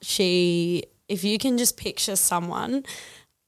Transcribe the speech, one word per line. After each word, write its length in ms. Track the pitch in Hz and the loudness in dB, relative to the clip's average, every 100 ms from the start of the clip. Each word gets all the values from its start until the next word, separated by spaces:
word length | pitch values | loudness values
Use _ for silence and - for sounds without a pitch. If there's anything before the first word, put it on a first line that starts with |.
She, 840 | - - 185 180 175 170 170 175 - _ - | -6 0 4 4 4 2 2 0 -4 _ -8
if 160 | 196 | -2
you 120 | 196 214 | 0 0
can 220 | 262 240 | 2 2
just 180 | 247 - | 0 -2
picture 400 | 202 - - 196 | -8 -4 -2 0
someone 680 | - 175 175 - - 269 269 - - - _ _ | 2 0 -2 -4 -2 -4 -6 -14 -16 -20 _ _